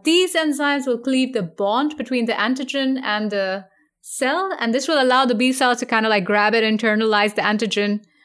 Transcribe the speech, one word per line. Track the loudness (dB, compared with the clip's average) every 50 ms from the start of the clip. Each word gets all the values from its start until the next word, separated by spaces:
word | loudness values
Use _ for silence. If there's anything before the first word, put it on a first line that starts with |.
| 0
these | 2 2 4 2 2 0
enzymes | 0 0 0 0 0 0 0 0 0 0
will | -2 -2
cleave | -2 -2 0 0 2 0 0 -2
the | -4 -4
bond | -6 -4 -2 -2 0 2 0 0 -2 -2
between | -6 -6 -4 -2 -2 0
the | 0 0
antigen | 0 0 0 -2 -2 -4 -4 -4 -2 -2 -2 -2 -2 -2
and | -2 -2 -2 -2 -2
the | -2 -2 -2 -2 -4 -6 -8 -12 _ _ _ _ _ _
cell, | -16 -12 -6 -4 -2 -2 0 -2 -2 -4 -4
and | -4 -2 -2 0
this | 0 0
will | 0 2 2 4
allow | 4 4 4 4
the | 2 2
B | 2 2 0
cell | 2 2 2 2 2
to | 0 -2
kinda, | -2 0 0 2
like, | 2 2 0 2
grab | 2 2 2 2 2 2
it, | 2 2
internalize | 2 0 0 2 0 2 2 2 2 2 2 2 0 0
the | 0
antigen | 0 0 0 0 -2 -2 -2 -2 0 0 -2 -4 -6 _ _ _ _